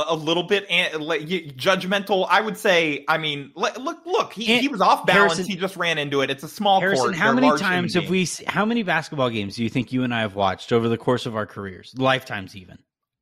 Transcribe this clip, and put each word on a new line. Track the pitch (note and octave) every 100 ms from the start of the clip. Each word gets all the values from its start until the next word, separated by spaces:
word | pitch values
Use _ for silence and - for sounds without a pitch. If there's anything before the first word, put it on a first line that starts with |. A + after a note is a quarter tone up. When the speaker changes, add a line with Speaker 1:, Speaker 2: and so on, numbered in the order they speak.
| D3+
Speaker 1:
a | D#3+
little | D3+ E3+
bit | F3 G3+ G3
an-, | F3 F3 D#3
like, | D3+ D#3 D#3
y-, | F3+ D3
judgmental. | B2+ D#3+ F#3+ F#3 G3+ G3 F#3+ F#3
I | F#3+
would | A3 G3
say, | A3 F3 D#3+ C#3 -
I | D#3+
mean, | D#3 C#3+ C#3
le-, | E3 A3 A3+
look, | C#4+ E4 E4+
look, | G#4+ -
he, | F#3+ A3+
Speaker 2:
An-, | A#3+
Speaker 1:
he | C#4
was | G#3+
off | F#3 F#3+
balance. | F3+ F#3 G3+
Speaker 2:
Harrison, | E3
Speaker 1:
He | F3+ F3
just | F#3 F3+
ran | E3+ D#3
into | C#3+ C#3
it. | C3+
It's | C3+
a | D#3
small | - G3+ F#3+
Speaker 2:
Harrison, | F#3 C3+
Speaker 1:
court. | B2 E3+
Speaker 2:
how | G#3+
Speaker 1:
They're |
Speaker 2:
many | A#3+ C4
Speaker 1:
large | D3
Speaker 2:
times | F#3+ F3+ F3
Speaker 1:
human | F3
Speaker 2:
have | E3
we | F#3
Speaker 1:
beings. | F3 -
Speaker 2:
s-, | -
how | F3+
many | G#3+ A#3
basketball | F3+ D#3+ - D3 B2
games | A2+ G2 A#2
do |
you | A2+
think | C3 A#2+
you | B2+
and | B2+
I | A#2+
have | A2
watched | G2+ F#2+ F#2 -
over | A#2 A#2
the | A2+
course | - B2 B2+
of | A2
our |
careers, | G#2 - G2 F#2 - B2+
lifetimes | C3 C3 - A2 F#2+ F#2+
even? | F2+ - _ _ _ _